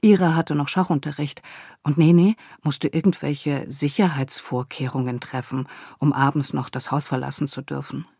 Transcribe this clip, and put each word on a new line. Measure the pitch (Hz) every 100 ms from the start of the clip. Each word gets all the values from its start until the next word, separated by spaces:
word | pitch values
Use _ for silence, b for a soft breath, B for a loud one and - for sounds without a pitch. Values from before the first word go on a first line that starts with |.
Ira | 220 196 180
hatte | 160 165 147
noch | 143
Schachunterricht | - 180 156 147 147 147 - B B B B
und | - 147
Nene | 160 170 185 220 B B
musste | 156 139 143
irgendwelche | 165 190 175 143 147 - 139 -
Sicherheitsvorkehrungen | 139 143 139 190 143 135 - - 127 127 - 131 131 127 123
treffen, | - 131 123 135 127 B B B
um | 151
abends | 135 139 147 139
noch | 147 -
das | 131 -
Haus | 139 -
verlassen | 131 135 - 143
zu | -
dürfen. | 143 139 139 - 170 _